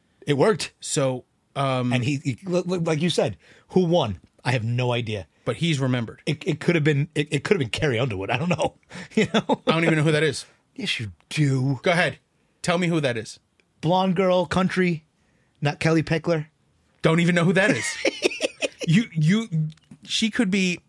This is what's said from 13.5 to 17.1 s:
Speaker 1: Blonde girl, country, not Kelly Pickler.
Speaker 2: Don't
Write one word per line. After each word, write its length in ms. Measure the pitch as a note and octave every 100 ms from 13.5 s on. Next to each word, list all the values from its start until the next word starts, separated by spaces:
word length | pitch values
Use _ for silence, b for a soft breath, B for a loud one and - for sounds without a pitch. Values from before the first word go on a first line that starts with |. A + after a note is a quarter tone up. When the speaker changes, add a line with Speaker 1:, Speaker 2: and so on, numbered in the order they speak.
| _ _ _
Speaker 1:
Blonde 340 | D#3 F#3 F#3+ F3
girl, 280 | F#3+ F3+ F3
country, 600 | F3+ F#3 - F3+ D#3+ - _ _ _ _ -
not 180 | D3 D3
Kelly 240 | E3 E3
Pickler. 440 | D3 E3 E3+ E3 D3+ _ _ _ _ _
Speaker 2:
Don't 180 | E3